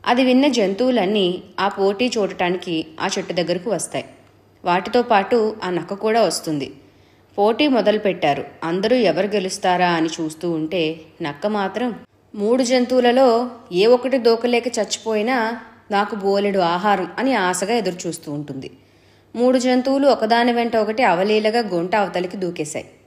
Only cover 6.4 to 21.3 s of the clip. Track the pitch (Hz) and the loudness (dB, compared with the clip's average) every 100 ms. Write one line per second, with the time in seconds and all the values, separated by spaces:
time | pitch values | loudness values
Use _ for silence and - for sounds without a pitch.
6.4 | 165 151 131 - - _ _ _ _ - | -4 -6 -6 -12 -20 _ _ _ _ 0
7.4 | 208 226 302 247 208 208 208 175 151 139 | 0 2 2 2 2 2 0 0 -2 -2
8.4 | - - 160 180 214 254 196 160 196 208 | -6 -10 -6 -2 0 2 2 0 -2 -2
9.4 | 185 185 190 180 180 170 160 160 156 156 | -4 -4 0 2 2 2 -2 -2 -8 -6
10.4 | 175 160 160 185 156 165 - _ 156 147 | -4 -4 -2 -2 -2 -6 -16 _ -10 -4
11.4 | 208 208 190 214 247 196 - _ _ 214 | -4 -2 -4 -4 -6 -8 -16 _ _ -4
12.4 | 202 254 247 254 240 254 240 247 262 233 | 0 0 2 0 2 2 4 6 6 4
13.4 | 247 - - 175 220 247 254 262 233 226 | 0 -10 -6 2 4 4 2 2 2 2
14.4 | 240 240 240 233 202 - 226 214 220 262 | 2 0 0 -4 -4 -6 -2 -2 0 0
15.4 | 220 240 - - _ 202 208 214 196 196 | -2 -6 -14 -20 _ -2 0 -2 0 2
16.4 | 202 196 170 180 208 196 175 - 262 240 | 2 2 2 2 2 0 0 -2 0 2
17.4 | 180 180 196 233 185 175 175 156 - 147 | 0 0 -2 0 -2 -4 -8 -8 -8 -8
18.4 | 147 135 - - _ _ _ _ _ 226 | -8 -10 -12 -18 _ _ _ _ _ 0
19.4 | 247 254 247 254 254 269 277 226 220 233 | 2 2 2 2 2 2 4 4 2 2
20.4 | 247 240 233 220 214 220 233 170 202 | 2 0 0 0 0 0 2 2 2